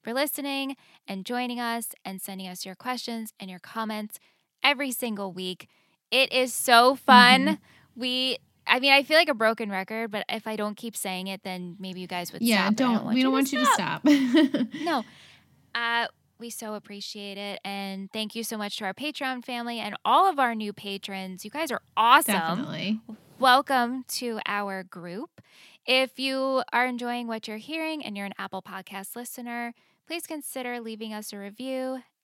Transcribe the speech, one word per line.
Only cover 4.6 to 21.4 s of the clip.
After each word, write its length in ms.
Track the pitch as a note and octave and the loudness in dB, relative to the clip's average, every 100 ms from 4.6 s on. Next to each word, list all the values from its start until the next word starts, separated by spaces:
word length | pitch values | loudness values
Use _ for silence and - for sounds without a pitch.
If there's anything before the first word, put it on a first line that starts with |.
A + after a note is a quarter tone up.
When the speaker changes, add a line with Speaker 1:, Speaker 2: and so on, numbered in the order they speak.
Speaker 1:
every 300 | C#4 C4 C#4 | 2 2 -2
single 400 | A#3 A#3+ G3+ G3 | -4 -4 -4 -6
week. 360 | F3+ F#3 F3+ - _ _ _ _ | -6 -8 -8 -14 _ _ _ _
It 220 | B3 C4+ | 2 2
is 220 | B3+ B3+ | 2 0
so 400 | - - A#3 B3 | -2 6 8 8
fun. 520 | C4+ - B3+ B3 C4 C#4+ | 4 8 10 12 8 6
Speaker 2:
Mm-hmm. 540 | D4+ _ _ _ - | 0 _ _ _ -8
Speaker 1:
We, 380 | B3 B3+ C4 A#3+ _ _ - | -4 0 -2 -2 _ _ 2
I 120 | B3+ | 4
mean, 120 | C4+ | 6
I 100 | C#4 | 6
feel 140 | C4 D#4 | 6 4
like 100 | D#4 | 4
a 60 | |
broken 360 | A#3 A3+ A3 A3 | 4 2 2 -4
record, 400 | F#3+ F#3+ A3 A3+ | -4 -4 -6 -4
but 140 | G#3 - | -6 -6
if 180 | A3 A3 | -6 -4
I 100 | G#3+ | -4
don't 200 | G#3 G#3 | -4 -6
keep 200 | A#3 - | -10 -8
saying 300 | G3 F#3 F#3 | -6 -6 -6
it, 160 | G3 | -8
then 340 | G3 F#3 F3+ F3 | -8 -8 -10 -10
maybe 220 | F#3 F#3 | -10 -10
you 60 | F3+ | -8
guys 260 | F3+ F3 | -6 -8
would 100 | - | -2
Speaker 2:
Yeah, 160 | A#3 G#3 | 2 4
Speaker 1:
stop, 100 | G3 | 4
and 120 | G#3+ | 4
I 40 | |
Speaker 2:
don't, 100 | B3+ | 4
Speaker 1:
don't 100 | A3+ | 2
want 100 | - B3+ | 2 2
Speaker 2:
we 60 | |
don't 80 | C4 | 4
Speaker 1:
you 40 | |
Speaker 2:
want 120 | C4 C4+ | 2 2
Speaker 1:
to 80 | D4 | 2
Speaker 2:
you 60 | - | 4
to 60 | |
Speaker 1:
stop. 300 | B4 F3+ D#3+ C#4+ | 4 2 2 6
Speaker 2:
stop. 580 | D4 B3+ C#4 C#4 - A#3 | 6 6 6 6 2 -2
<laughs> 80 | - | -2
Speaker 1:
No. 200 | E4 C#4+ - - - - _ _ _ | -2 -2 -2 -16 -20 -20 _ _ _
Uh, 320 | A#3 A#3 A#3 A#3 _ _ _ | -4 0 0 -2 _ _ _
we 100 | A#3 | -14
so 240 | - A3 | -10 -8
appreciate 640 | G#3 - G3+ - G#3+ G3+ G3 | -10 -10 -14 -12 -12 -12 -8
it, 220 | G3+ G3+ | -8 -8
and 440 | G3 G3 G3 F#3+ G3 | -8 -6 -6 -8 -8
thank 240 | A3 G#3+ A3+ | -6 -6 -6
you 80 | |
so 120 | A3 A3 | -6 -6
much 200 | G#3 - | -6 -4
to 80 | |
our 100 | G3+ | -6
Patreon 500 | F#3+ D4 - C4+ B3+ | -6 -8 -4 -6 -6
family 360 | A#3+ A#3+ A#3+ A#3 | -8 -8 -6 -6
and 160 | G#3 - | -8 -4
all 260 | - C4+ F#4+ | 2 6 6
of 80 | D4 | 4
our 160 | B3 | 2
new 180 | A3+ G#3 | 2 -6
patrons. 720 | G#3 G3+ G3 - F#3+ F#3+ F#3 | -6 -8 -8 -8 -10 -10 -12